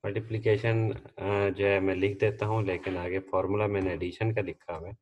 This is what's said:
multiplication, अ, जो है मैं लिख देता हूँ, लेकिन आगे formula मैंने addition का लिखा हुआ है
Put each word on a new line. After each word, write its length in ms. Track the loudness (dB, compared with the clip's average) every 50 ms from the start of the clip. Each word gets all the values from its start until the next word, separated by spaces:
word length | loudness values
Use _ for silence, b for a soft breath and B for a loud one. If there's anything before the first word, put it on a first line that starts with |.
| -4
multiplication, 880 | -4 -4 -4 -4 -4 -6 0 4 4 4 4 4 2 2 2 2 0
अ, 580 | -2 -6 -12 -16 _ -6 -2 0 2 2 2 2
जो 160 | 2 2 2
है 140 | 4 4 4
मैं 140 | 2 2 2
लिख 240 | 2 2 0 2 2
देता 280 | 0 0 2 0 -2
हूँ, 180 | 0 0 0 0
लेकिन 320 | 0 -2 -2 -2 -4 -4
आगे 220 | -4 -4 -2 -4 -4
formula 480 | -4 -2 -2 0 0 2 0 0 2
मैंने 260 | 2 0 0 0 0
addition 400 | -2 -2 -4 -6 -2 -2 0 0
का 100 | 0 0
लिखा 320 | -2 -4 -8 _ _ -10 -10
हुआ 140 | -8 -10 -12
है 80 | -14 _